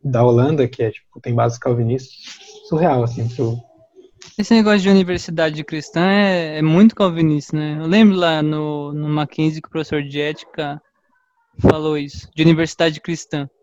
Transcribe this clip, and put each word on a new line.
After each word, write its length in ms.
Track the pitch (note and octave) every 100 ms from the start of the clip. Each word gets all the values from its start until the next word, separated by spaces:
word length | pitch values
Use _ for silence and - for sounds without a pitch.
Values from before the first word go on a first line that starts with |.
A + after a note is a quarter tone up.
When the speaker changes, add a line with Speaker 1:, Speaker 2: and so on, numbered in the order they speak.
Speaker 1:
da 180 | C#3+ A#2+
Holanda, 440 | B2 A#2+ C3 D#3 B2
que 160 | -
é, 80 | A2+
tipo, 280 | - _ -
tem 120 | B2+
base 240 | A#2 A#2 A#2
calvinista. 520 | C3 A#2+ A2+ C3 - - - - - - -
Surreal, 340 | D#3 E3+ B2+
assim, 240 | A#2 A#2+ A#2
tipo, 300 | - A#2 A#2+ - _ _ _ - _ - -
Speaker 2:
Esse 160 | G3+
negócio 260 | A3+ G#3+ G#3
de 100 | F#3+
universidade 760 | G3 F3+ F3+ - E3 D#3+ D#3
cristã 380 | D3+ D#3 D3 E3 F#3
é, 540 | G3+ G3+ F3+ D#3+ D3+
é 20 |
muito 340 | D#3 E3 A3 -
calvinista, 640 | G3 E3 D#3+ D3+ - D3+
né? 200 | D3+ D3+
Eu 60 | D#3+
lembro 280 | G3+ A3 F#3
lá 260 | E3+ D#3
no, 500 | D3+ D3+ D3+ D3 C#3+
no 160 | D3 D3+
Mackenzie 520 | D3+ D3 - D#3 D#3
que 60 | -
o 40 |
professor 300 | D#3+ D#3 D3+
de 180 | C#3+ C#3+
ética 580 | D3 D3+ - - D3 D3 _ _ _ _ _ _ _ -
falou 380 | - D#3 D#3 D3+
isso, 320 | C#3+ - -
de 80 | D3+
universidade 580 | D#3 D#3+ E3 - E3 D3+
cristã. 480 | - E3 - D3+ C#3 _